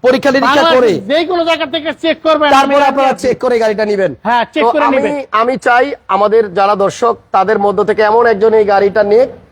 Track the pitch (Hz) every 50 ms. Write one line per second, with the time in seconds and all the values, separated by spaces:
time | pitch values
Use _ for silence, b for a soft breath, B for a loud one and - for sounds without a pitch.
0 | - 247 254 262 - 277 262 277 262 247 277 294 320 330 330 254 254 226 185 139
1 | 190 196 269 320 349 302 370 349 330 330 330 302 320 285 285 330 285 320 294 -
2 | - 330 302 311 _ 320 311 302 302 294 269 269 277 277 277 285 294 277 277 277
3 | 269 262 254 185 - 254 233 - - 254 247 233 226 220 214 202 220 208 208 196
4 | 196 180 131 - _ 202 240 240 226 - _ 311 294 233 - 302 294 - 277 262
5 | 277 208 294 285 269 - - 214 226 240 262 226 - 269 240 247 254 285 285 -
6 | _ _ 190 190 208 214 202 233 220 208 175 190 196 196 208 190 196 190 - -
7 | - 226 226 - - _ - 196 190 185 220 220 196 202 202 202 208 214 214 190
8 | 214 208 214 233 240 233 226 196 202 226 214 220 214 196 202 196 196 196 190 220
9 | 208 202 208 226 262 - - - - _